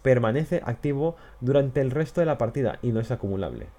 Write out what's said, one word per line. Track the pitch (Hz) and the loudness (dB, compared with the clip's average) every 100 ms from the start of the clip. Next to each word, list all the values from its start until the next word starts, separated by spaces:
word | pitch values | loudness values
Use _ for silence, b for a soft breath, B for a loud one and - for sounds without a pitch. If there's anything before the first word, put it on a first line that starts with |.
permanece | 135 120 113 135 156 175 - | 2 4 4 0 -2 -4 -4
activo | 113 147 139 160 165 B B | -4 -2 -2 -2 -6 B B
durante | 123 139 139 139 | 2 4 4 0
el | 131 | 0
resto | 139 156 175 | 0 -2 0
de | 160 | 0
la | 139 | 2
partida | 113 139 117 - | 0 0 -2 -2
y | 120 | -2
no | 110 | -2
es | 113 | -2
acumulable. | 120 101 95 82 60 - | -4 -2 -2 -4 -8 -14